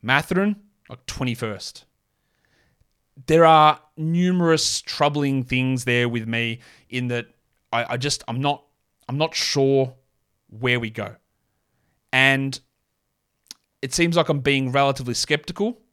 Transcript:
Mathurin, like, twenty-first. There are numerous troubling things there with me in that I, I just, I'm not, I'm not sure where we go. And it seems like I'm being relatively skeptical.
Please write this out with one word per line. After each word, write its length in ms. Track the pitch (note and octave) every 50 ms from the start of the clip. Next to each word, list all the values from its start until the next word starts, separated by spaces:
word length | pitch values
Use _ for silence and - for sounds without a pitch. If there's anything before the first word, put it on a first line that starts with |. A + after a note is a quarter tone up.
Mathurin, 540 | - A#2 C3 D3 C#3+ - F3+ F3+ G3 G#3 G#3 G3+ - _ _ _ _ _
like, 160 | A2+ - _
twenty-first. 760 | - - - C3+ B2+ A#2 - - A2 G#2 F#2+ - - - - _ _ _ _ _ _ _ _ _ _ _ _ _ _ _ _ _ _ _ _ _ _ _ _ _ _ _ - C3
There 200 | - D#3 E3 E3+
are 340 | D#3+ D#3+ D#3 D3+ D3+ D3+ - _ _ _
numerous 880 | - D#3 D#3+ E3 E3+ F3+ F3+ F#3 F3+ F3 E3 D#3+ D3+ - - - -
troubling 600 | - - - - D3+ D3 C#3+ D3 C#3+ C#3 C3+ C3+ B2
things 400 | B2+ C3 B2+ B2+ C3 C3 B2+ A#2+
there 220 | B2+ A#2+ A#2+ A#2+
with 220 | A#2+ A#2+ A#2+ A2 A2+
me 320 | A#2 A#2 A#2 A#2 A2+ A#2 - - - _ _ _
in 180 | - B2+ B2 B2
that 200 | A#2+ A#2+ A#2+ _ _ _ _ _ _ _ _ _
I, 220 | - A#2 A#2+ - -
I 20 |
just, 260 | B2+ B2+ D3 C3 - - -
I'm 140 | A#2 B2
not, 200 | C#3 D3 C#3+ - _ _ _ _ _ _ _ _ _ -
I'm 80 | B2+
not 180 | C#3+ D#3 D#3+ -
sure 600 | - - - - D3 C#3 C3+ C#3 C3+ C3 B2+ B2+ _ _ _ _ _ _ _ _ _ _ _
where 280 | - A2 A#2+ B2+ B2 B2
we 120 | A#2 A2
go. 260 | A2 - G#2 G2 G2 _ _ _ _ _ _ _ _ _ _ _ _ _ _ _ _ _ _ _
And 480 | - C3 C3+ C3+ C3+ C3+ C3+ C3+ C3 - _ _ _ _ _ _ _ _ _ _ _ _ _ _ _ _ _ _ - _ _ _ _ _
it 140 | - C3 -
seems 240 | - E3+ E3+ E3 F3
like 100 | D#3+ -
I'm 120 | D3+ C#3+
being 300 | B2 D3 C#3 C3+ C3+ B2+
relatively 440 | B2 C#3 C#3 C3+ C3 - C3+ B2 A#2
skeptical. 680 | - - - D#3 D3 D3+ - F3 - G3+ A3+ A#3+ _ _ _